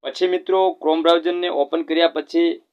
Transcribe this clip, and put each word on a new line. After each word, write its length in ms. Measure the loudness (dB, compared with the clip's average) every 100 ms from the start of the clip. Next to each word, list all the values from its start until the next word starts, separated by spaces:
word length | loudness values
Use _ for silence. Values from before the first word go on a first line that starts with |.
પછી 240 | -12 -4 -2
મિત્રો 520 | -2 0 2 2 0
Chrome 200 | -2 2
બ્રાઉઝરને 460 | 4 2 2 -4 -4
ઓપન 340 | -2 -2 -4
કર્યા 260 | -2 0 0
પછી 540 | 0 -4 0 0 -2 _